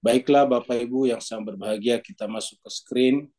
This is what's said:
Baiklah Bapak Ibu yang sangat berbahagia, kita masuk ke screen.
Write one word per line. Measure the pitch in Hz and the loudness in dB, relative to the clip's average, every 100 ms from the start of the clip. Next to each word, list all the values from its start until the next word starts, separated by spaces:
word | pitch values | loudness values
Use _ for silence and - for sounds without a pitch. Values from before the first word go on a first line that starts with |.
Baiklah | 117 127 127 143 | 4 2 4 4
Bapak | 139 123 - 120 | 6 2 0 -4
Ibu | 120 127 131 | -2 0 0
yang | 113 | -2
sangat | - 110 107 98 | -6 -10 -10 -8
berbahagia, | 104 107 110 117 | -6 -2 0 -2
kita | - 98 107 | -4 -10 -8
masuk | 110 - - | -8 -10 -14
ke | - | -16
screen. | - - 123 127 139 147 | -16 -6 2 2 2 -4